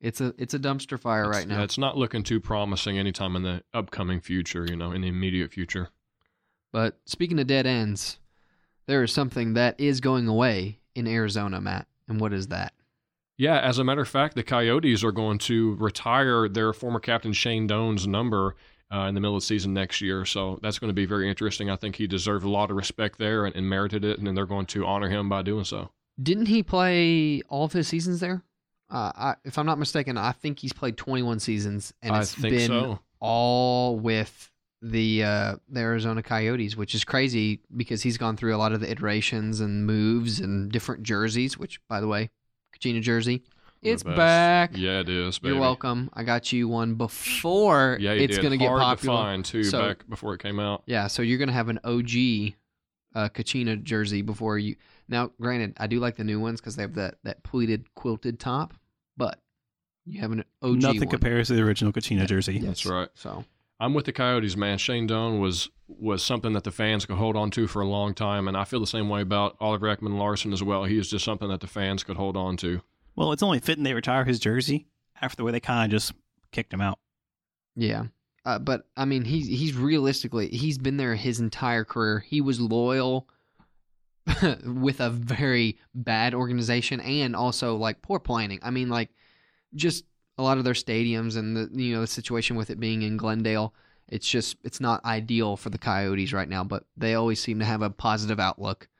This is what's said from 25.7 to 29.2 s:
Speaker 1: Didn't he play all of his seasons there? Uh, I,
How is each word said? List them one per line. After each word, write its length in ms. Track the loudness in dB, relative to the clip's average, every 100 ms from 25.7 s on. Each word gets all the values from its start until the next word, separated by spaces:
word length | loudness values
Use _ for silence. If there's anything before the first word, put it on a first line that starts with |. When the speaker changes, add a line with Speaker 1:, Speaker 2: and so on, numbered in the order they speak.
| -8 -10 _ _ -6
Speaker 1:
Didn't 240 | 0 2 4
he 160 | 2
play 760 | 4 2 4 4 4 4 4 0 -4
all 160 | -4
of 80 | 0
his 160 | 0 0
seasons 320 | -2 -2 -2
there? 220 | -2 -4 _ _ _ _ -10
Uh, 220 | -4 -4
I, 180 | -2